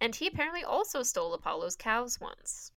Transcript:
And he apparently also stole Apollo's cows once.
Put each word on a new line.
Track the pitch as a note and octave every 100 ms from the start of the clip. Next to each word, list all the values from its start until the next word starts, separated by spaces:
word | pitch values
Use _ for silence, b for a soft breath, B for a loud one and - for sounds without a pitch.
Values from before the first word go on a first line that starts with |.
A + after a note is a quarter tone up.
And | A#3 A3+
he | E4+
apparently | D#4+ D4+ F4
also | - D#4+ G#4+ C#4+
stole | B3 - E3+
Apollo's | E3+ E3+ D#3+ E3+ -
cows | A3+ A3 B3 -
once. | - - - - -